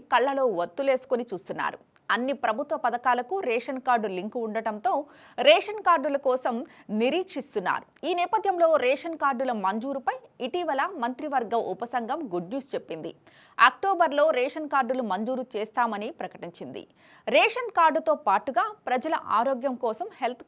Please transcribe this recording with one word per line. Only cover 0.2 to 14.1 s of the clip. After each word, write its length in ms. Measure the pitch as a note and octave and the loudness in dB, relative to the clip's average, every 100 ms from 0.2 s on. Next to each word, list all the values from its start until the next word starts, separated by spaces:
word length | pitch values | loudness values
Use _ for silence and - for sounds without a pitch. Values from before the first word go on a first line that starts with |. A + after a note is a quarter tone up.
| C4 C#4 B3+ F3 F3 | 2 2 2 2 -2
ఒత్తులేసుకొని 600 | - C#4 C4 - A#3+ B3 | -2 0 0 0 -4 -2
చూస్తున్నారు. 480 | G4 - - D3 - _ _ - | -8 -8 -6 -4 -6 _ _ -4
అన్ని 200 | G3+ B3+ C4+ | -2 0 0
ప్రభుత్వ 320 | A3+ A3 C#4+ D4+ | 0 -2 -4 -2
పథకాలకు 520 | B3 A#3 B3+ B3 B3 G4 F4 | -2 0 2 0 0 -2 0
రేషన్ 340 | A#3 A#3 C4 B3 | -2 -2 -4 0
కార్డు 220 | A#3+ G#3+ F#3 | 2 0 -4
లింకు 240 | G3+ B3 A3+ | -6 -6 -4
ఉండటంతో 440 | G#3+ A3 G#3 F4+ D#4+ D4+ - - - C4+ | -4 -4 -2 0 -2 -4 -12 -12 2 6
రేషన్ 360 | E4+ - G#4+ G4 | 6 4 -2 2
కార్డుల 320 | E4+ C#4 C#4 C#4 | 2 2 0 0
కోసం 300 | B3+ C4 A#3 D#4+ - - G#3+ | 0 -2 -4 -8 -14 -8 0
నిరీక్షిస్తున్నారు. 840 | A#3+ D#4+ F#4 D4 - G#3+ F3+ C#3 - _ D4 | 0 0 -2 -8 -8 -4 -2 -2 -6 _ -4
ఈ 40 | F4+ | -2
నేపథ్యంలో 480 | F4+ G#4+ G4+ F4+ E4 D4+ | 0 0 0 2 4 4
రేషన్ 340 | B3 C#4 E4+ D#4+ | 4 0 -2 -2
కార్డుల 300 | C#4+ B3 C4+ A3+ F#3+ | -2 0 -2 -2 -2
మంజూరుపై 500 | G#3+ C4 C4+ C4 B4+ - - B3+ | -2 -4 -4 -4 -6 -10 -10 -6
ఇటీవల 340 | F4 E4 C4+ E4 F#4 | -4 -2 -2 -2 -2
మంత్రివర్గ 520 | A#3 B3+ D4 C4+ A3 A3+ - | -4 -4 -4 -2 0 -2 -2
ఉపసంఘం 460 | F#3+ A#3 B3+ A3+ D4 C#4 | -4 -6 -4 -4 -6 -4
గుడ్ 160 | F3 E3+ | -6 -4
న్యూస్ 180 | C4+ - | -8 -6
చెప్పింది. 380 | G3+ - D#3+ D#3+ - _ - - - A#3+ | -8 -8 -10 -10 -14 _ -20 -8 6 6
అక్టోబర్లో 580 | - G4 E4+ E4 | 6 2 2 2